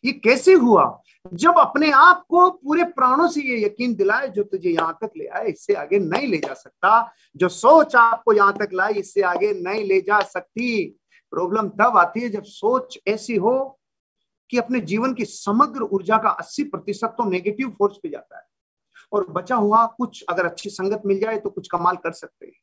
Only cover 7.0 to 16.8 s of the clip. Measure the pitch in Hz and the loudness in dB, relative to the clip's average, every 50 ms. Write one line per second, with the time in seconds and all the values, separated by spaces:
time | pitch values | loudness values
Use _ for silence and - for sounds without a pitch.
7 | 233 233 _ _ _ _ _ 143 180 180 180 - - 254 311 320 294 311 - 240 | 2 -2 _ _ _ _ _ -2 -2 -2 -2 2 4 6 6 6 6 4 4 4
8 | 233 233 226 - _ 233 214 208 202 196 202 202 208 196 185 185 190 214 214 208 | 4 4 2 0 _ 2 4 4 4 2 2 -2 -8 -6 -4 -4 -2 -2 -2 -4
9 | 185 - - 202 190 180 175 175 196 214 208 185 175 185 202 220 208 196 190 190 | -6 -4 -4 -2 0 0 0 -2 -2 -2 -2 -4 -6 -6 -6 -6 -2 0 0 0
10 | 180 196 208 208 196 - - 180 180 _ _ 220 240 247 233 208 170 - _ _ | 2 2 0 0 0 -2 -6 -10 -10 _ _ -6 -4 -2 -2 -2 -4 -6 _ _
11 | _ _ _ _ _ _ - 156 180 175 202 220 214 185 - - 208 196 - 185 | _ _ _ _ _ _ -6 -6 -4 -2 -2 -4 -4 -4 0 2 2 4 4 4
12 | - 254 - 226 247 233 196 208 - - - - - 220 254 254 254 - - - | 2 2 0 -6 -6 -6 -8 -8 -12 -12 -16 -4 -2 -2 -2 -2 -4 -8 -18 -8
13 | _ 196 214 214 - - 233 196 180 226 254 262 269 269 _ _ _ _ _ _ | _ -6 -6 -4 -6 -4 -4 0 0 0 0 0 -4 -8 _ _ _ _ _ _
14 | _ _ _ _ _ _ _ _ _ _ - 240 233 233 254 240 190 156 190 220 | _ _ _ _ _ _ _ _ _ _ -4 -4 -4 -2 -4 -4 -2 -2 -2 -2
15 | 240 262 254 - 214 - - - - 202 208 233 285 294 - 269 226 208 202 190 | -2 -2 -4 -4 -8 -8 -10 -10 -4 -2 2 2 0 0 -2 -8 -6 -4 -4 -4
16 | 180 170 214 220 226 214 180 - - - - - 294 294 - 285 | 0 0 0 2 2 0 -2 -2 -8 -10 -6 -8 -6 -6 -6 -10